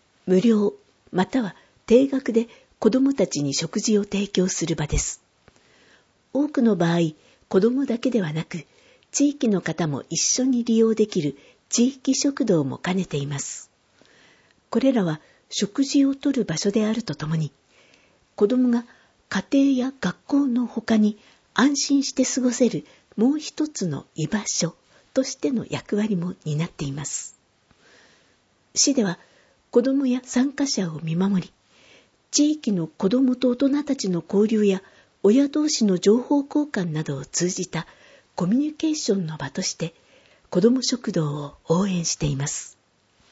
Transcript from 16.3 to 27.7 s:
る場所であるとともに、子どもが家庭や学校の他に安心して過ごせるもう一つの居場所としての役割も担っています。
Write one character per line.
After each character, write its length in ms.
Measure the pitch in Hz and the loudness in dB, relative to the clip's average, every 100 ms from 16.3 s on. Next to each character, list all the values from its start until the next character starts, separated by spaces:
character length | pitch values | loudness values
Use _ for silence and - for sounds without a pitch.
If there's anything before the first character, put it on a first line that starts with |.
る 120 | 262 | -2
場 120 | 196 160 | -2 -2
所 140 | 202 | 0
で 160 | 214 214 | 0 0
あ 60 | |
る 100 | 226 | -2
と 120 | - | -6
と 120 | 147 151 | -6 -4
も 100 | 160 | -2
に、 160 | 147 _ _ _ _ _ _ _ _ - | -4 _ _ _ _ _ _ _ _ 0
子 100 | 208 | 2
ど 100 | 254 | 4
も 120 | 247 | 2
が 160 | 240 233 _ _ _ - | 0 -4 _ _ _ -6
家 460 | 196 - 277 277 | -4 0 2 4
庭 140 | 254 262 | 2 -2
や 60 | - | -4
学 240 | 175 - | -6 -6
校 220 | - 285 277 | -2 0 2
の 200 | 240 233 | 0 -2
他 300 | 226 - 220 | -4 0 2
に 220 | 214 214 - _ _ | 2 0 -14 _ _
安 240 | - 285 285 | 0 2 2
心 260 | - 277 | 0 0
し 120 | 262 | 0
て 100 | - | 0
過 160 | 254 262 | -2 0
ご 100 | 247 | 0
せ 160 | 233 240 | 2 2
る 160 | 143 - _ _ - | 0 -10 _ _ 0
も 180 | 254 | 2
う 40 | 302 | 0
一 300 | - - 302 | -4 -6 -6
つ 180 | - 175 | -4 -4
の 200 | 139 - | -6 -8
居 120 | - 151 | -8 -4
場 160 | 208 - | -4 -4
所 280 | - 165 - _ _ _ | -4 -4 -6 _ _ _
と 100 | 269 | -2
し 120 | 262 | -2
て 160 | - 294 | -2 -4
の 160 | 226 - | -2 -4
役 280 | 139 - 208 | -8 -4 -2
割 200 | 214 180 | 0 -2
も 180 | 180 - 156 | -4 -8 -6
担 200 | 151 175 | -4 -4
っ 40 | |
て 160 | - 143 | -6 -8
い 60 | |
ま 120 | 147 | -8
す。 320 | 135 - - _ _ _ _ | -8 -10 -12 _ _ _ _